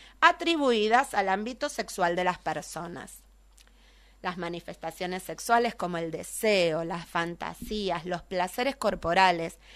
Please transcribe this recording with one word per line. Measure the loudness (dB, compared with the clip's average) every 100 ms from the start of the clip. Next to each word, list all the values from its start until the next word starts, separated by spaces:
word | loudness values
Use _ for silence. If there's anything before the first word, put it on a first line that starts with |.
| -20 4
atribuidas | 6 6 2 2 4 4 4 4 4 0
al | 2
ámbito | 0 -2 -6 -6
sexual | -4 -8 0 0 2
de | 0
las | -2
personas. | -4 -6 -8 -10 -10 -12 -14 -18 -20 _ _ _ -20 _ _ _ _ _
Las | -8 -6
manifestaciones | -6 -8 -12 -12 -12 -8 -6 -6
sexuales | -8 -10 2 2 2
como | -2 -4 -4
el | -6
deseo, | -8 -10 -2 2 4 4 0
las | -4 -8 -4
fantasías, | -4 -4 -6 -10 -10 -8 -6 -4 -4 -4
los | -8
placeres | -4 -2 -2 -2 -4 -2
corporales, | -2 -2 0 6 6 4 -2 -10 -20